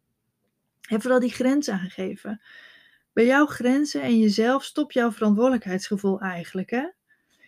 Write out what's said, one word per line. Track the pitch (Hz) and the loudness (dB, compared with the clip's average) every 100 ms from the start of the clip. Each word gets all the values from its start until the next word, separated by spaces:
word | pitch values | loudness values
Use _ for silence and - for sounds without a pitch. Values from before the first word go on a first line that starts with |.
| _ _ _ _ _ _ _ _ | _ _ _ _ _ _ _ _
Hè, | - 220 | -6 -6
vooral | 247 254 | 0 0
die | 247 | 0
grenzen | - 254 277 285 | 0 0 0 -2
aangeven. | 190 185 - 190 202 208 214 - - - - _ _ _ | -6 -8 -8 -8 -8 -12 -12 -14 -20 -20 -20 _ _ _
Bij | - 233 | 2 4
jouw | 269 294 | 4 2
grenzen | - 240 269 294 285 | 0 0 0 0 -4
en | 269 233 | 0 4
jezelf | 214 202 226 269 | 4 4 2 0
stopt | - - 294 | -2 -6 -2
jouw | 262 233 | 0 -2
verantwoordelijkheidsgevoel | 214 214 202 254 254 190 185 - 202 196 190 | 0 0 4 2 2 -2 -6 -4 -4 -2 -2
eigenlijk, | 190 175 170 190 185 | -4 -8 -10 -8 -6
hè? | 233 311 - _ _ _ _ | -6 -6 -10 _ _ _ _